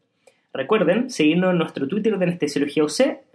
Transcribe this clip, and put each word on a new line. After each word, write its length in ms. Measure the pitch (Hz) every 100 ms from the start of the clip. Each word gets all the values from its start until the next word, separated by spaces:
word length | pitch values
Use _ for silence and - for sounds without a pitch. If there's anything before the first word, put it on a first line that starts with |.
| _ _ _ _ _
Recuerden 560 | 131 135 214 165 214 262
seguirnos 440 | - 151 170 185
en 40 | 180
nuestro 300 | - - 135
Twitter 320 | 208 220 190
de 60 | 175
Anestesiología 580 | 175 220 - - 160
U 60 | 151
C, 340 | - 285 - _